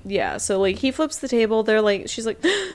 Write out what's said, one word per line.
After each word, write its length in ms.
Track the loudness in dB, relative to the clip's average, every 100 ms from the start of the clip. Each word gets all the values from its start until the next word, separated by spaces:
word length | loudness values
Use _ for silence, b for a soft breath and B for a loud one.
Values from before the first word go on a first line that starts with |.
| -4
Yeah, 320 | -2 -2 -4
so, 220 | -2 2
like, 160 | 2 2
he 140 | -2
flips 260 | 0 -4 -4
the 100 | -2
table. 360 | 0 2 2
They're 180 | 2 4
like, 260 | 4 0 -4
she's 180 | -6 -6
like, 140 | -2
<gasps> 0 |
"No, 280 | 0 0 -4